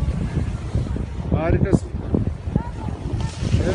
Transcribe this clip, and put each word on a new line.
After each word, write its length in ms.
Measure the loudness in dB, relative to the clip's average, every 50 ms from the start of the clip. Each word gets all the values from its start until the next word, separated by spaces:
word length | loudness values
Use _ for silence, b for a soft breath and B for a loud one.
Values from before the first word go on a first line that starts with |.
| 0 0 0 0 -2 0 0 0 0 0 -2 -4 -6 -2 0 0 0 0 -2 -2 -2 -4 -4 -6 -2 0 0
Harikasın. 520 | 2 4 4 4 4 4 4 4 2 2 0 -6 -6 -4 0 0 0 0 0 -2 -4 -6 -2 -2 0 -2 -2 -6 -4 -4 -4 -6 -4 -4 -4 -2 -2 -2 -2 -2 -2 -2 2 2 2 2 2